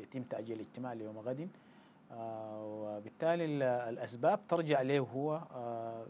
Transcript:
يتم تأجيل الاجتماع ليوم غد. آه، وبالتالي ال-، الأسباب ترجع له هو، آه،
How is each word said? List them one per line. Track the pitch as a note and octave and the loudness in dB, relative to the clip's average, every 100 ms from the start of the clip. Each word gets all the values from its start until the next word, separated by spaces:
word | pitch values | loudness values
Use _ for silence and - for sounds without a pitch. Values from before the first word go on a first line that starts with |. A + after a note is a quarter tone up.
يتم | G#2 C3+ | -8 -8
تأجيل | A#2+ A2 A2+ A2+ | -4 -4 -4 -6
الاجتماع | G#2+ - B2+ | -6 -8 -6
ليوم | A2+ G#2+ A2 | -6 -6 -6
غد. | A2 C3+ F3+ - - - - - - | -4 -4 -4 -10 -18 -20 -20 -20 -14
آه، | A#2 A2+ A2 A2 G#2+ | -8 -6 -6 -6 -6
وبالتالي | G#2+ G#2+ G#2+ G#2+ A2 - D#3+ E3+ | -6 -4 -4 -4 -6 0 2 4
ال-، | D#3+ C#3+ | 2 2
الأسباب | B2+ B2 A#2 A#2+ A#2 A#2 D3+ G#3 - | 4 4 2 -4 -6 2 4 4 4
ترجع | E3+ D#3 C#3 | 2 4 4
له | C3 C#3+ | 6 4
هو، | B2 B2 D3+ | 2 0 0
آه، | D#3 D#3 C3 A#2 A#2 A2+ A2+ A2+ | 0 -4 -6 -4 -4 -4 -6 -10